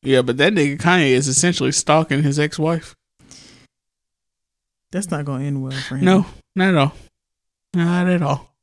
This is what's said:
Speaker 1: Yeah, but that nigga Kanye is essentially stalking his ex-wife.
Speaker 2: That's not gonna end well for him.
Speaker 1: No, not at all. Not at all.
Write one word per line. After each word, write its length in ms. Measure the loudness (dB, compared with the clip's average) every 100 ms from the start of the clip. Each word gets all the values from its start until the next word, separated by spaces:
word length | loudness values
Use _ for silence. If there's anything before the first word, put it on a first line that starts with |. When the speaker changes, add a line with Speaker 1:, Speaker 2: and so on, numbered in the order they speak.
Speaker 1:
Yeah, 200 | 2 2
but 160 | 2 2
that 160 | 2
nigga 240 | 2 0 0
Kanye 320 | 0 2 4
is 160 | 2 2
essentially 460 | 0 0 0 -2
stalking 500 | -2 2 2 2 0
his 160 | 0 0
ex-wife. 560 | -4 -2 -2 -4 -8 -20 _ _ _ -20 -20 -20 _ _ _ _ _ _ _ _ _ _ _ _ _
Speaker 2:
That's 200 | -10 -6
not 140 | -6 -6
gonna 180 | -6
end 180 | -6 -6
well 120 | -6
for 240 | -8 -8 0
him. 80 | 2
Speaker 1:
No, 200 | 4 2 -10 _ -2
not 140 | 2
at 60 | 2
all. 160 | 0 -2 -20 _ _ _ _ _ _
Not 340 | -2 0 0 0
at 140 | 0
all. 280 | 0 -4 -6 _